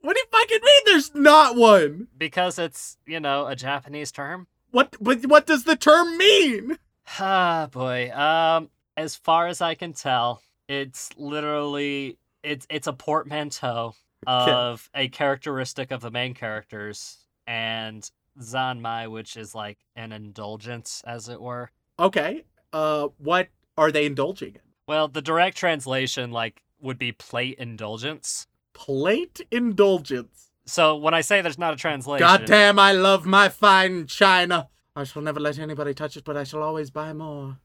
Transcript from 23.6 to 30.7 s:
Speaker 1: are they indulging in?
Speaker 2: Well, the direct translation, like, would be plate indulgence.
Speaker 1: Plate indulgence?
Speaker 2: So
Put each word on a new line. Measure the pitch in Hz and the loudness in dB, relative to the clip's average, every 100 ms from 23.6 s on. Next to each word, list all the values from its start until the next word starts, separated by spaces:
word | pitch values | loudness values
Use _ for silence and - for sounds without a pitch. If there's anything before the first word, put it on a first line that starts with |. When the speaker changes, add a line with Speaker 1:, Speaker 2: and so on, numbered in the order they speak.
| _ - | _ 0
Speaker 1:
are | 156 | 2
they | 151 147 | 2 -2
indulging | 135 139 196 - - | -2 -4 -6 -14 -16
in? | _ _ - | _ _ -4
Speaker 2:
Well, | 151 156 | -2 -2
the | 139 | -4
direct | 139 160 180 - | -2 -2 -2 -4
translation, | 180 156 131 131 131 - 123 | -4 -4 -4 -4 -4 -6 -8
like, | 117 113 _ _ _ | -8 -8 _ _ _
would | 135 127 | -12 -8
be | 123 | -10
plate | - - 120 127 - | -10 -10 -8 -8 -10
indulgence. | 120 107 110 110 131 156 - - - _ _ | -16 -12 -12 -10 -10 -10 -12 -12 -14 _ _
Speaker 1:
Plate | _ - 135 156 233 349 - - | _ -8 -4 -2 -2 -4 -14 -8
indulgence? | 240 240 190 202 185 139 127 117 _ _ _ | -4 -4 2 2 2 -2 -10 -10 _ _ _
Speaker 2:
So | - | -10